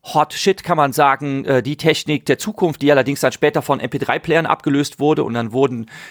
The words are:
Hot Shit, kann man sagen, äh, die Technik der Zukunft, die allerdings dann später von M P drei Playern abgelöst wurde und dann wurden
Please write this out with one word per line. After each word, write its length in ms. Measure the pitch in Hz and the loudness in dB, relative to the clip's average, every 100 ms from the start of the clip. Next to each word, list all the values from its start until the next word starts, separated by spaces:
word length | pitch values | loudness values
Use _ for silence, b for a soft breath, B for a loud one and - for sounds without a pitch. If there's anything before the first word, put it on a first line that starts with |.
| - | -4
Hot 200 | 151 143 | 0 0
Shit, 280 | - 196 190 | 0 0 0
kann 140 | - 165 | 0 0
man 160 | 143 | 0
sagen, 520 | 139 143 135 143 135 | 2 2 2 -2 -4
äh, 180 | - 131 | 0 0
die 120 | 120 147 | 0 -2
Technik 500 | 160 151 - 147 - | 0 0 -2 -2 0
der 120 | - | -2
Zukunft, 420 | 214 - 175 - | -2 -2 -2 2
die 120 | 143 | 4
allerdings 280 | 139 127 139 | 4 2 0
dann 120 | 131 | -2
später 280 | - 147 151 | 2 0 0
von 200 | - 135 | -2 -2
M 100 | 135 | -2
P 80 | 143 | -4
drei 220 | 139 151 | -2 -2
Playern 260 | - 160 160 | 0 0 2
abgelöst 540 | - 156 139 147 - | -2 0 0 0 0
wurde 240 | 147 151 | 0 0
und 100 | 113 | 0
dann 160 | 117 117 | -4 -2
wurden 400 | 120 139 120 113 B B | 0 0 0 -10 B B